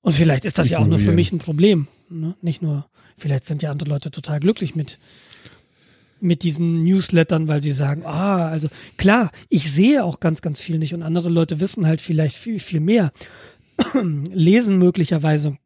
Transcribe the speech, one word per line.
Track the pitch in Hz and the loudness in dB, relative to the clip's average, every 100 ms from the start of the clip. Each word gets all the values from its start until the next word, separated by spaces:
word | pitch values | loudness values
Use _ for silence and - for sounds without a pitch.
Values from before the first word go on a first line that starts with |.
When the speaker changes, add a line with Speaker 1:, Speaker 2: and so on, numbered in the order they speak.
Speaker 1:
Und | 208 | 0
vielleicht | 143 160 135 - | 2 2 2 -2
ist | - | 0
das | 131 | 0
ja | 165 | 2
auch | 107 | 2
nur | - | 4
für | |
Speaker 2:
Ignorieren. | 104 170 | 4 4
Speaker 1:
mich | - | 2
ein | 170 | -2
Problem, | - 151 202 175 139 _ _ | -4 2 4 4 -2 _ _
ne? | 170 160 190 | -8 -8 -6
Nicht | 170 151 | -6 -4
nur, | 160 143 - _ _ _ | -4 -4 -8 _ _ _
vielleicht | 147 135 - | -4 -4 -4
sind | 151 | -6
ja | 151 | -4
andere | 147 147 | -6 -4
Leute | 139 151 | -4 -6
total | 143 - 147 | -12 -6 -2
glücklich | 170 226 151 160 | 0 0 -4 -6
mit, | 147 - _ - - - - _ _ _ _ _ _ _ | -8 -12 _ -20 -20 -20 -20 _ _ _ _ _ _ _
mit | 180 170 | -2 0
diesen | 175 151 170 165 | -2 -2 -2 0
Newslettern, | 165 190 - 165 160 165 156 | 2 2 2 2 2 0 0
weil | 151 | -2
sie | 147 | -2
sagen, | 135 139 147 170 | -2 -2 -4 -6
ah, | 151 196 190 165 | -4 0 0 -2
also | 160 151 - - - | -2 -6 -10 -18 0
klar, | 190 226 208 - - | 4 4 2 -4 -2
ich | 170 151 | -2 0
sehe | 143 220 294 | 2 4 4
auch | 175 143 | 0 -2
ganz, | 170 160 | -4 -2
ganz | 165 143 | -6 -8
viel | - 160 | -6 -4
nicht | 156 | -4
und | 170 | -6
andere | 160 175 170 | -4 -2 0
Leute | 170 160 156 | 0 0 -2
wissen | 190 - 156 | -2 0 0
halt | 160 | 0
vielleicht | - 156 151 - | 0 0 0 -4
viel, | 233 214 | -8 -8
viel | - 160 | -4 -2
mehr, | 160 226 160 _ - - - _ _ - | 2 2 2 _ -20 -20 -20 _ _ -4
<clears throat> | - 269 185 147 156 | -2 0 -2 -4 -4
lesen | 190 160 214 233 190 | 2 4 4 4 4
möglicherweise | 180 185 160 165 156 151 147 135 | 4 2 -2 0 0 0 -2 -6